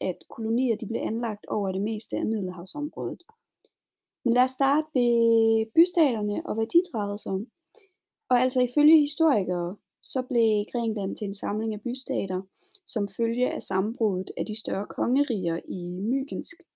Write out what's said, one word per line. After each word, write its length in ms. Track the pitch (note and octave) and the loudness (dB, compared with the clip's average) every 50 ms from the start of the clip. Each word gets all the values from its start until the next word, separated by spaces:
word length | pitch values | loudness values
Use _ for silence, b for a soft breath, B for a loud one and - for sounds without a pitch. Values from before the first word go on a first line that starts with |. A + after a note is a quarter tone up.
at 160 | - F#3+ F3 - - - | -4 -6 -6 -6 -10 -14
kolonier, 460 | - A#3+ A3 A3 A3+ B3 C4 B3 G#3+ | -10 -6 -2 0 0 2 2 0 0
de 100 | G#3+ G3 | -2 -4
blev 160 | G3 A3 A#3 | -4 -4 -4
anlagt 440 | A3+ G#3+ A3+ A#3 A#3+ A3 G#3 - - | -2 -2 -4 -4 -4 -4 -6 -8 -6
over 260 | - A3+ G#3 G3 F#3+ | -4 -4 -2 -2 -2
det 100 | F#3 G3 | -2 -2
meste 360 | G3+ A3+ A3 G#3+ - - G#3+ | -2 -2 -4 -4 -6 -4 -4
af 80 | A3 G#3+ | -2 -2
Middelhavsområdet. 1000 | G#3+ A3 G#3 F#3+ F3+ F3 F3+ F#3+ - - D4 D4 - - B3+ B3 - D4+ - _ _ - _ _ _ _ _ _ _ _ _ _ _ _ _ _ _ _ _ - | -2 -2 -2 -4 -6 -6 -8 -12 -10 -8 -6 -6 -6 -6 -6 -6 -6 -6 -8 _ _ -20 _ _ _ _ _ _ _ _ _ _ _ _ _ _ _ _ _ 0
Men 100 | A3+ A#3 | 2 4
lad 100 | B3 B3+ | 4 4
os 80 | B3+ | 2
starte 360 | - - C4+ C4+ C#4+ D#4 D4+ - - | 2 2 2 2 2 2 0 0 0
ved 720 | B3+ A#3+ A#3+ A#3 A#3 A#3 A#3 A3+ A3+ A3+ A3+ A3 A3 A3 - - | 2 4 4 4 4 4 6 6 6 4 4 4 2 0 2 4
bystaterne 680 | D#4+ F4+ F#4 - F4 D#4 C4 A#3 G#3+ G#3 G#3 G#3 - - | 4 6 6 6 4 4 4 2 0 -2 -2 -2 -4 -4
og 100 | - G#3+ | -4 -2
hvad 120 | A3+ A3 | -2 0
de 140 | A3 - F4 F#4 - - | 2 2 2 2 0 -2
drejede 240 | G#3+ G3+ G3+ G3+ | -4 -4 -4 -4
sig 140 | G#3 - G3+ | -6 -6 -4
om. 160 | F#3+ F#3+ A#3 - _ _ B B B B B B B B _ _ _ _ _ - | -4 -4 -4 -8 _ _ B B B B B B B B _ _ _ _ _ 0
Og 60 | B3+ B3 | 2 2
altså 200 | B3+ B3+ - B3+ | 2 2 2 0
ifølge 380 | B3+ B3 - D4 D4 D4+ D#4+ D4+ | 0 2 2 4 6 8 8 6
historikere, 760 | C#4+ C#4+ - - D#4+ D#4 B3+ G#3 F#3 G3 F3+ F3 F3 F3 G#3 - _ _ _ _ - | 6 2 0 2 2 4 4 2 0 0 -2 -2 -2 -4 -6 -10 _ _ _ _ -6
så 200 | - - B3+ B3 - | -4 -4 -4 -4 0
blev 360 | B3 A#3 A3+ A3 G#3+ G#3 G#3 - | 0 2 2 2 2 0 -2 -2
Grækenland 440 | - A#3+ A#3 A3+ G#3+ G#3 G3 G3 G3 | -4 -2 -2 -2 -2 -2 -4 -4 -4
til 120 | - G#3 | -4 -4
en 60 | G3 G3+ | -4 -4
samling 400 | - G#3 G3+ G#3 G#3+ A3+ A3 G#3+ | -4 -4 -4 -4 -2 -2 -4 -4
af 80 | G#3 | -4
bystater, 600 | - A#3 B3+ - - - B3 G#3+ G3 G3+ F#3 F#3 F#3+ _ B B B B B B B | -6 -6 -6 -4 -4 -4 -2 -2 -2 -2 -4 -4 -6 _ B B B B B B B
som 220 | - - G#3+ G3+ G3+ - | -4 -2 -2 -2 -2 -2
følge 340 | - A#3 A3+ A#3 B3 B3 - | -2 -2 0 0 0 0 0
af 100 | - A#3 | 0 -2
sammenbruddet 680 | - - G3+ F#3 G3+ A3 A#3+ - A3+ G#3 F#3 F#3 G3 - - | -2 -2 0 0 -2 -2 0 0 0 0 0 0 -4 -6 -6
af 80 | - G3+ | -6 -4
de 140 | G#3+ G#3+ - | -4 -4 -4
større 280 | - G3+ G3+ F#3+ G#3 | -4 -2 -4 -4 -6
kongeriger 720 | - - A3+ A3 A#3+ B3+ C#4 C#4+ - A3 F#3+ F3+ E3+ E3 - - | -6 -4 -4 0 2 2 2 2 0 -2 -2 -2 -2 -4 -4 -6
i 320 | - G3 F3+ F3 F3 F3+ F#3 | -6 -8 -6 -6 -6 -6 -4
mykensk 560 | G3+ A3+ C4+ C4+ B3+ - F#3+ F#3 - - - - - _ _ | -2 -2 -2 -2 -4 -4 -6 -4 -4 -4 -6 -8 -12 _ _